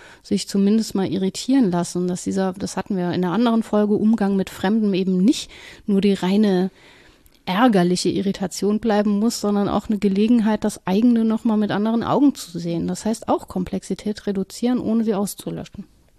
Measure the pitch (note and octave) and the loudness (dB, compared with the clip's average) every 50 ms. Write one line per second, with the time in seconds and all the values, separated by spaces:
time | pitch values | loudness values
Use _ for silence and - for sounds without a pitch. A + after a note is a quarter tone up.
0 | - - - - _ - G3+ F#3+ - - - G3 G3 G3+ G#3+ A3+ G#3+ - - G3 | -20 -20 -20 -20 _ -4 -4 -4 -4 -2 0 0 2 4 2 2 0 -2 -2 -4
1 | F#3+ C#3 D#3 F#3+ F#3+ F#3+ - - - - C4 C#4 B3 F#3 F3+ F3 E3+ - - F3+ | -2 -2 -2 -2 -2 -4 -4 -6 -2 0 2 2 4 2 2 0 -2 -2 -4 -2
2 | F3+ F3+ F3+ F3 - F#3+ F#3+ F#3+ F#3+ F#3 F#3 G3 G3 F#3 - G#3 - - G#3 F#3 | -2 -2 -4 -4 -4 -4 -2 -2 -2 -2 -4 -6 -8 -8 -6 -8 -6 -4 -4 -2
3 | F3 F3 E3 F3+ F3+ F3+ E3+ G#3+ A#3+ A#3 A3+ A3+ A3 - - G#3 G#3 G#3 G#3+ - | -2 -2 -2 -2 -2 0 0 0 2 2 2 0 0 0 0 0 2 2 2 2
4 | - G#3+ A3+ G#3+ G3+ G3 G3+ F#3+ F#3+ - - - - F#3+ G#3+ A3+ G#3+ G3+ F#3+ F3 | 2 2 2 2 2 0 0 0 -2 -2 -6 -4 -2 0 0 2 2 0 0 0
5 | F#3+ F#3+ F#3 F3+ F#3 A#3 D#4+ - - - - - - - - - - - G3+ G3 | 0 0 2 4 4 4 2 2 -4 -10 -16 -20 -20 -20 -20 -12 -4 0 0 2
6 | G3 G3+ G3 - F3+ F3+ G3 G#3 G#3+ G#3 F#3 F3+ F#3 F#3+ - _ - - - - | 2 2 2 2 0 0 2 4 4 4 4 2 0 -2 -4 _ -20 -20 -20 -20
7 | - - _ _ _ - _ _ _ - F3+ G3 B3 B3+ G3+ F#3 F3 F3+ F3+ F3+ | -20 -20 _ _ _ -20 _ _ _ -4 0 2 4 4 6 4 4 2 2 0
8 | - F#3 - G3 F#3+ G3 F#3+ - G3+ F3 - - G3 G3+ G#3+ G#3+ - A3+ G3+ G#3 | 0 0 0 0 -2 -2 -4 -4 -6 -8 -6 -2 -2 0 0 0 0 0 2 2
9 | G#3 G#3 G#3 G3+ G#3+ A#3 - - - G#3 G#3 G3+ G3+ - - G3+ - - G#3+ F#3+ | 2 2 0 2 0 0 -2 -2 -2 0 0 0 0 0 0 -2 -2 -2 -2 0
10 | G#3 G3+ F#3+ G3 G#3+ A3+ B3 A#3 G3+ A3 G#3 G#3 - G#3 - - - - F#3 G3+ | 0 0 2 2 4 4 4 4 4 2 0 0 -2 -4 -4 -4 -4 0 0 4
11 | A#3 B3 A#3+ A3+ A3+ A3 A3 A3+ - A#3 G#3+ G#3 G#3+ G3 - G3 G#3 A3 A3+ A#3 | 4 4 4 4 2 2 0 0 0 0 0 0 0 0 -2 -2 0 0 0 -2
12 | - - C#3+ A3 C#4+ C#4 - - - - E3+ E3+ E3+ E3+ E3+ E3 E3+ F3+ F3+ - | 0 0 2 4 4 4 2 0 -8 -12 -10 -8 -6 -4 -4 -4 -4 -4 -6 -4
13 | - G#3 A3+ - - - F#3+ E4+ - - - F#3+ F#3 - - F#3+ - - G3 - | -4 -4 -4 -4 -2 -2 -2 -2 -2 -6 -6 -6 -6 -4 -6 -8 -6 -6 -8 -6
14 | - G#3 G#3 - - G#3 G3 G3 F#3 - - - - A#3+ B3+ A3+ - - A3 A#3 | -6 -8 -8 -6 -6 -6 -4 -4 -6 -6 -8 -4 -2 -2 -2 0 -2 0 0 0
15 | A3+ A3 G#3 F#3+ G#3 F#3+ - - - E3+ E3 E3 - - - - F#3+ - _ _ | 0 0 0 -2 -2 -4 -6 -10 -10 -10 -10 -10 -12 -14 -16 -18 -18 -18 _ _
16 | _ _ _ | _ _ _